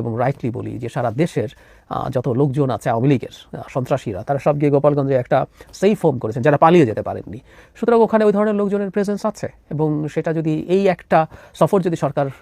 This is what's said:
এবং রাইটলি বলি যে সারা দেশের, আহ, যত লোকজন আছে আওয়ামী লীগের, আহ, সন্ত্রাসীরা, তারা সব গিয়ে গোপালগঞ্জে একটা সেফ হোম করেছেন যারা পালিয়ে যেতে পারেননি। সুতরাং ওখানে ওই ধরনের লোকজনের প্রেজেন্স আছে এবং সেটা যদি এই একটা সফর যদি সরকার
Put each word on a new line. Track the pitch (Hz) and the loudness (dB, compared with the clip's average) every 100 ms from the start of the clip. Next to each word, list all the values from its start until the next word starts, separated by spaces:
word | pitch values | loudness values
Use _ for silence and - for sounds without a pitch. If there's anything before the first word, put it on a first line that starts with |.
এবং | 117 113 | -4 -2
রাইটলি | 127 - 123 | -2 -2 -6
বলি | 107 107 110 | -6 -8 -8
যে | 117 | -8
সারা | 135 120 | -4 -4
দেশের, | 117 170 143 107 - - - - | -2 -2 -2 -6 -8 -20 -20 -10
আহ, | - - | -8 -4
যত | 123 139 | -4 0
লোকজন | 120 147 135 135 | 0 0 0 -2
আছে | 107 139 | -2 -2
আওয়ামী | 113 135 | 0 2
লীগের, | 123 - - - - | 2 -2 -16 -16 -14
আহ, | - | -8
সন্ত্রাসীরা, | 139 131 139 120 92 | -6 -2 -4 -4 -8
তারা | 113 139 | -4 -2
সব | 156 147 | 0 2
গিয়ে | 147 | 2
গোপালগঞ্জে | 139 147 143 139 | 4 2 2 0
একটা | 131 - 135 - - - | 0 2 0 -2 -10 -18
সেফ | - 196 208 160 | 0 0 2 0
হোম | 123 | 0
করেছেন | 113 113 | -4 0
যারা | 143 147 | 2 6
পালিয়ে | 165 175 120 | 6 6 4
যেতে | 104 | 0
পারেননি। | 98 98 - 110 - - - - | -6 -8 -10 -14 -18 -20 -20 -4
সুতরাং | 226 233 | 2 4
ওখানে | 220 220 | 4 2
ওই | 214 | 2
ধরনের | 202 214 | 2 0
লোকজনের | 202 202 202 196 | 0 -2 -2 -4
প্রেজেন্স | 208 202 202 214 | -4 -4 -4 -6
আছে | - - - - | -6 -10 -12 -8
এবং | 147 156 151 151 | -2 -2 -2 -4
সেটা | 160 165 160 | -4 -4 -2
যদি | 156 156 - | -2 -4 0
এই | 190 196 | 2 2
একটা | 175 - 170 160 - - | 0 0 0 0 -6 -8
সফর | - 165 202 | 0 2 2
যদি | 175 165 | 0 -2
সরকার | 139 147 139 - | -2 -2 -4 -6